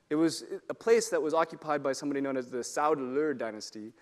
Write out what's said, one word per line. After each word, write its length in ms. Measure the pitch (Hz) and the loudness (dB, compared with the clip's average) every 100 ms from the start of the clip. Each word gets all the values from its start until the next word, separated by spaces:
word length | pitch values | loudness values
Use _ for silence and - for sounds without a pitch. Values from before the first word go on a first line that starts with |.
| - | -4
It 60 | 151 | 2
was 300 | 165 156 - 196 - | 2 2 -8 -12 -10
a 40 | |
place 360 | - 226 226 220 | -6 4 4 4
that 120 | 165 | 0
was 120 | 151 | 2
occupied 500 | 160 165 - 151 147 | 2 0 -2 -4 -2
by 100 | 139 | 0
somebody 280 | 131 147 139 | -2 -2 -2
known 160 | 139 131 | 0 -2
as 120 | 120 | -4
the 140 | 123 | -6
Sao 320 | 117 151 147 151 | -4 0 2 2
de 60 | |
Lur 320 | 127 135 156 | 0 -2 -2
dynasty, 580 | 127 113 107 - 110 107 - | -2 -4 -8 -12 -12 -14 -16